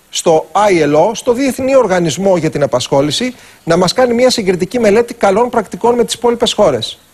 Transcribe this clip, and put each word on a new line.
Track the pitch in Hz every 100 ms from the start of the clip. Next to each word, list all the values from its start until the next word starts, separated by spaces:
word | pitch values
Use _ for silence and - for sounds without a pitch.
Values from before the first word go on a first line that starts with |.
| _
στο | - 180 160 -
άι | 190 208 175
ελ | 147
ο, | 151 190
στο | 226 -
Διεθνή | 233 277 240 262 269
Οργανισμό | 220 185 170 156 196 180
για | 151
την | 147
Απασχόληση, | 139 123 - 139 147 139 254 - - -
να | - 170
μας | 185
κάνει | - 254
μία | 233 254
συγκριτική | 247 190 180 185 247
μελέτη | 220 208 233
καλών | - 202 196 247
πρακτικών | 233 202 185 233
με | 240
τις | 208
υπόλοιπες | - 240 240 240
χώρες. | - 190 120 - - _